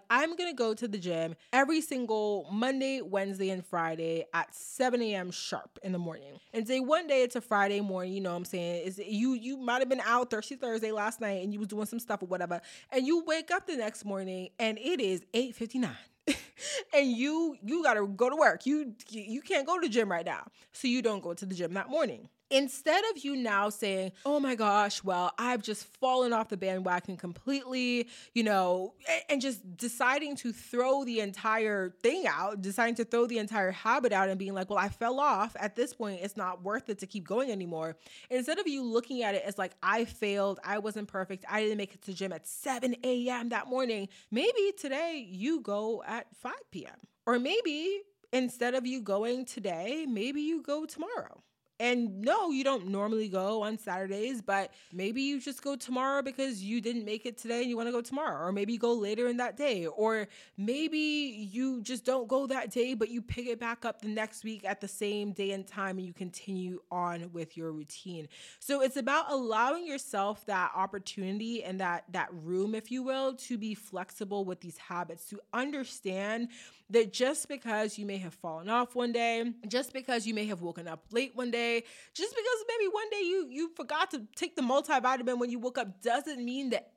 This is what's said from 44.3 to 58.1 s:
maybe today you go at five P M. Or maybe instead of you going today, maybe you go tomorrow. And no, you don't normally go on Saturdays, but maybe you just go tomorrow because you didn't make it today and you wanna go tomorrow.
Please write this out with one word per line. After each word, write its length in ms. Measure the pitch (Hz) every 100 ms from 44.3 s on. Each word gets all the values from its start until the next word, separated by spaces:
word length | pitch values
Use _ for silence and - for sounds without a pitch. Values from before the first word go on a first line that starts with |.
maybe 420 | 214 381 494 403 392
today 480 | 285 269 339 320 214
you 320 | 180 226 320
go 440 | 220 202 220 226 -
at 200 | 226 - -
five 160 | 247 494 -
P 160 | 185 -
M. 60 | - - _ -
Or 120 | 240
maybe 640 | 254 415 440 294 339 403 403 _ _
instead 400 | 254 254 - 240
of 120 | 254 247
you 140 | 262
going 460 | 202 196 226 247 262
today, 580 | - 196 165 190 294 311
maybe 360 | 220 233 285
you 180 | 302 330
go 240 | - 294
tomorrow. 580 | 311 - 339 480 - - _ _ _ -
And 400 | 240 247 233 190
no, 300 | 220 381 370
you 120 | 269
don't 240 | 269 269 185
normally 420 | 196 208 220 220
go 340 | 185 190 220
on 160 | 208 220
Saturdays, 600 | - 180 196 196 226 254
but 320 | 196 196 190 - -
maybe 300 | 175 196 226
you 180 | 277 285
just 200 | 262 269
go 140 | 277
tomorrow 480 | 277 - 254 262 277
because 400 | 269 262 269 220
you 180 | 190 233
didn't 240 | 214 240
make 220 | 208 214 240
it 100 | 233
today 260 | 226 233
and 60 | 247
you 80 | 233
wanna 140 | 233
go 100 | 247
tomorrow. 460 | 240